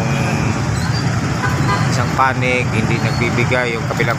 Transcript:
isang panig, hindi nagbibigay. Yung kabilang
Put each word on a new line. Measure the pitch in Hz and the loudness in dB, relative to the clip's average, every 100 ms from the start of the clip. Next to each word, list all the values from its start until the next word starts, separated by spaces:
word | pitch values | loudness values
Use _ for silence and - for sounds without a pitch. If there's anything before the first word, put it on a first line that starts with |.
| 113 139 120 - 110 - - - - - - - - - - - - - - | 0 0 0 0 0 0 -2 0 0 0 0 0 -2 -2 0 0 0 0 0
isang | - 123 - | 0 0 2
panig, | 131 127 127 127 120 | 2 2 0 0 0
hindi | 117 110 117 | 0 0 0
nagbibigay. | 113 - 120 120 120 127 123 113 | 0 0 0 0 2 0 0 -2
Yung | 107 | -2
kabilang | 113 117 | -2 0